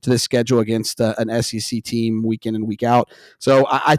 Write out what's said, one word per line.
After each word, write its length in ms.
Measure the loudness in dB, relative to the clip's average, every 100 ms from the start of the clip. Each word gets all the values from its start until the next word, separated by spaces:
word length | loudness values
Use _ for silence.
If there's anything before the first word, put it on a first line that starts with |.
to 80 | 0
this 140 | 0
schedule 360 | 2 0 2 2
against, 420 | 2 -2 -4 -2
uh, 140 | -2 0
an 120 | -2
S 240 | -2 -2
E 60 | -6
C 220 | -6 -8
team 420 | -4 -2 -2 -2
week 220 | -2 -4 -4
in 100 | -4
and 100 | -6
week 180 | -4
out. 260 | 2 2 0 -8 -20 _
So 260 | 2 4 4
I, 140 | 0
I 100 | 2